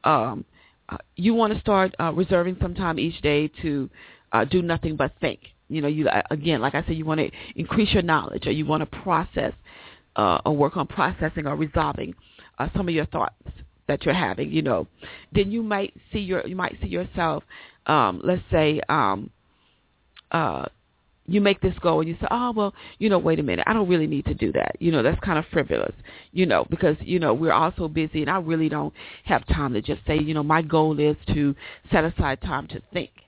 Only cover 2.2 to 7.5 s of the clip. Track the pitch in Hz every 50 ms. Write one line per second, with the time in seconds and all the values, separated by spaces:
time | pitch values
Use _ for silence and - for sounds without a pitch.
2.2 | 185 - 196 175 175 185 180 - - 175 175 - 196 170 160 151 131 165 165 -
3.2 | - 151 147 147 156 151 _ - - 160 143 139 131 - _ - - - - _
4.2 | _ _ - 113 110 - 175 185 175 170 165 165 - 165 156 - 135 143 - _
5.2 | 170 135 - _ - - _ _ _ _ 143 160 143 147 151 156 151 - - 101
6.2 | - - 160 151 143 170 156 123 110 139 - 143 - - 165 160 156 156 156 156
7.2 | 147 - - - - -